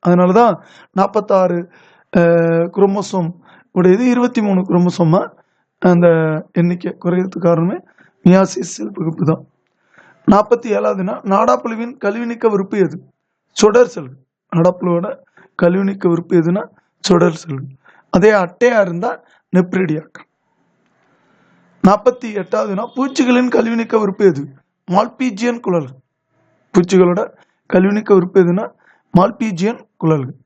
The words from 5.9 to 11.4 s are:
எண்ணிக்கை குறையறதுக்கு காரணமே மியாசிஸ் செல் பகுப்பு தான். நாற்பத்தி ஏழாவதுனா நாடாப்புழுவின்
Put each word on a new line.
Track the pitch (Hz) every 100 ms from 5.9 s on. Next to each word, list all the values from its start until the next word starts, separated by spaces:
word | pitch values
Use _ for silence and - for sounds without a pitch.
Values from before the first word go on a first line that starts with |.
| 175 175 165 160 156 -
எண்ணிக்கை | - 175 175 175 -
குறையறதுக்கு | 175 180 185 170
காரணமே | 170 170 170 349 _ _ _ _
மியாசிஸ் | 180 185 190 370 180
செல் | - 208
பகுப்பு | - 165 160
தான். | 147 160 - _ _ _ _ _ _ _ -
நாற்பத்தி | 302 320 233
ஏழாவதுனா | 240 202 214 202 185 240
நாடாப்புழுவின் | 220 196